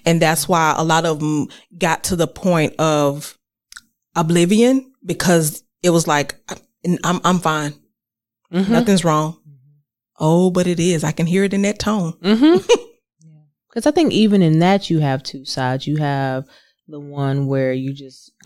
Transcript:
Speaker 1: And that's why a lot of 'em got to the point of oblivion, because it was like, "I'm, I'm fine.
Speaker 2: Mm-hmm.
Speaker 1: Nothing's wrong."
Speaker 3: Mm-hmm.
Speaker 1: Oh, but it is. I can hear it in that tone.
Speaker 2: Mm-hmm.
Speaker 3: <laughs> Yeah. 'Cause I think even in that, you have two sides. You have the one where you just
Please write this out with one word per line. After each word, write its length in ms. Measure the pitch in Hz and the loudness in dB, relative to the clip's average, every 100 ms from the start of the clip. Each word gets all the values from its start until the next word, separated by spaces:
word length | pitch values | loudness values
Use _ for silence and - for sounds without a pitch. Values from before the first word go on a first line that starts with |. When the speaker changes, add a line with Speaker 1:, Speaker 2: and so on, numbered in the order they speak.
Speaker 1:
And 160 | - 165 | 0 2
that's 260 | 160 160 - | 2 0 0
why 260 | 170 156 - | 0 0 0
a 80 | |
lot 220 | 160 165 165 | 0 0 0
of 160 | 156 | -2
'em 260 | 151 151 - - _ 175 | -2 -2 -4 -10 _ -6
got 260 | 180 160 | -4 -2
to 120 | - 175 | -4 -2
the 100 | 160 | -4
point 460 | - 190 170 151 - | -2 -2 0 0 -2
of 600 | 156 151 143 143 - - _ _ _ - - _ _ 165 | -2 0 0 -4 -10 -20 _ _ _ -20 -20 _ _ -4
oblivion, 760 | 165 170 175 214 240 262 262 _ | 0 2 4 4 4 2 -2 _
because 580 | 180 165 185 170 156 - - _ | -8 -4 2 2 0 -6 -16 _
it 80 | 180 | 0
was 160 | 170 165 | 2 2
like, 300 | 147 139 - - - _ _ 175 175 | -2 -2 -10 -16 -18 _ _ -4 -2
"I'm, 160 | 165 180 | -2 -2
I'm 140 | 170 180 | 0 0
fine. 360 | 160 156 147 - _ _ _ _ _ _ _ | 0 -4 -6 -10 _ _ _ _ _ _ _
Speaker 2:
Mm-hmm. 200 | 175 190 | -2 0
Speaker 1:
Nothing's 320 | 233 233 190 | 0 2 2
wrong." 280 | 170 151 156 | 2 0 -2
Speaker 3:
Mm-hmm. 120 | 165 _ - _ _ _ _ _ - | -8 _ -20 _ _ _ _ _ -4
Speaker 1:
Oh, 300 | 156 170 185 | 2 4 4
but 160 | 180 180 | 2 0
it 140 | 170 | 0
is. 240 | 170 165 | 0 0
I 80 | 151 | -2
can 140 | - 160 | -2 0
hear 180 | 185 | 0
it 100 | 196 | 0
in 80 | 196 | 0
that 160 | 202 202 | -2 -2
tone. 360 | - 214 165 - | -4 -2 -4 -4
Speaker 2:
Mm-hmm. 440 | 190 220 302 359 - | 0 4 4 4 4
Speaker 3:
<laughs> 20 | 466 - _ _ _ | 0 0 _ _ _
Yeah. 200 | - - _ _ _ | -20 -20 _ _ _
'Cause 140 | 233 294 | -4 0
I 40 | |
think 220 | 302 302 | 2 2
even 300 | - 220 202 | 2 4 4
in 160 | 165 156 | 4 4
that, 300 | 180 196 - | 4 2 0
you 80 | 165 | 0
have 220 | 147 135 | 0 -2
two 220 | - 135 | -6 -14
sides. 420 | 135 - 127 131 139 | -10 -6 -4 -4 -4
You 100 | 151 | -4
have 460 | 143 139 135 131 139 _ _ _ - | -2 -2 -4 -6 -10 _ _ _ -20
the 100 | 147 | -18
one 460 | 143 143 139 139 135 | -12 -6 -2 -2 -2
where 260 | 135 131 | -2 -2
you 200 | 131 135 | -2 -6
just 400 | 139 135 - - _ | -10 -16 -20 -20 _